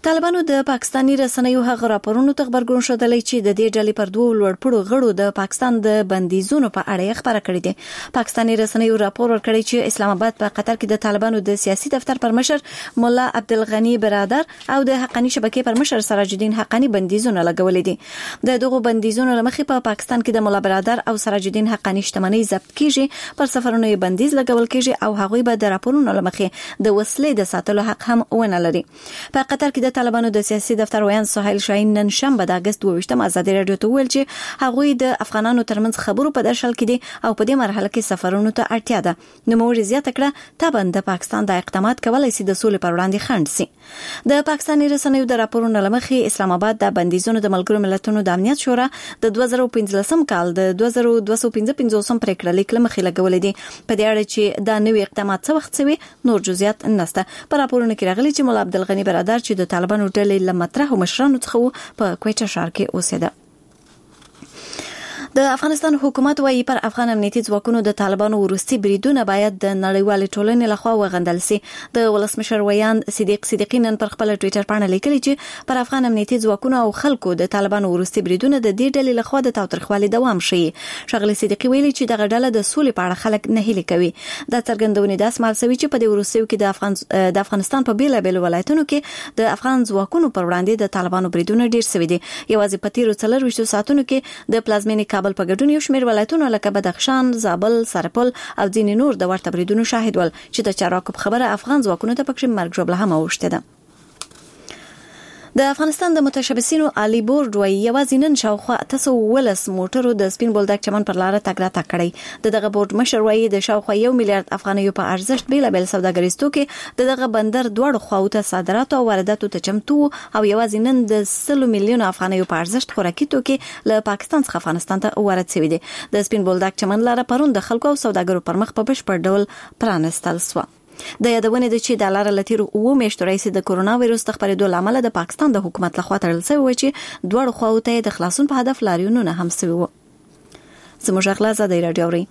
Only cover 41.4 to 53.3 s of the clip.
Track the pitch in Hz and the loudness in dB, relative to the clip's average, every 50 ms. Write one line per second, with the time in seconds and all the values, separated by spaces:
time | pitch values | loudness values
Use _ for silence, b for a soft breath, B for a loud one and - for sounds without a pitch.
41.4 | 208 196 190 180 180 - - 190 190 220 247 - - 233 226 262 285 247 208 - | 0 0 0 -2 -2 -4 -4 0 0 0 0 0 0 0 2 2 2 0 0 -2
42.4 | 202 190 190 185 - 220 202 185 - 175 170 175 180 190 196 202 - - 262 196 | -2 -2 -2 0 0 0 0 2 0 -2 0 0 0 0 -2 -2 -2 -2 0 0
43.4 | 156 - - - 160 - B B B B B B B B B B B 220 285 285 | 0 -2 -2 -4 -6 -6 B B B B B B B B B B B 2 2 2
44.4 | 294 302 302 294 - - 302 294 294 294 285 277 - 294 269 269 262 233 254 233 | 2 0 -2 -4 -2 0 2 2 2 2 0 0 0 2 2 2 2 2 0 0
45.4 | 220 220 - 233 226 226 220 208 196 196 214 247 - - 262 254 214 - - - | 0 0 0 0 0 2 2 2 2 2 0 -2 0 0 0 0 2 0 0 0
46.4 | 196 190 175 180 196 214 220 220 202 202 196 190 175 175 170 180 185 233 226 220 | 0 0 0 2 2 0 0 0 0 0 2 2 0 2 0 0 0 0 0 0
47.4 | 208 208 190 180 180 - 214 214 202 190 190 190 - - 214 214 202 190 175 180 | 2 2 0 0 2 2 2 2 2 0 0 -2 0 0 0 0 2 2 0 2
48.4 | 190 226 285 294 - 269 247 240 247 262 B B B B B B - 226 202 220 | 2 2 0 0 0 0 0 2 0 -2 B B B B B B -2 0 0 2
49.4 | 254 240 240 247 254 247 - 233 214 196 196 196 202 - 320 339 302 - 214 175 | 0 0 2 0 0 0 0 -2 -2 0 -2 -2 0 2 2 0 2 2 0 0
50.4 | 175 180 170 190 190 185 185 180 220 240 233 247 240 240 233 233 208 202 220 220 | 0 0 0 0 0 0 2 0 0 0 2 2 2 4 2 2 2 0 -2 0
51.4 | - 233 - 220 214 220 285 - 254 233 214 214 202 - 240 233 - - 185 - | 0 -2 0 0 -2 -2 0 0 0 0 2 0 0 0 -2 -2 0 -2 -4 -2
52.4 | - 175 175 190 196 - 233 220 240 226 - - 180 180 175 185 185 190 | -2 0 0 0 0 0 2 2 2 2 2 0 -2 -2 0 0 2 2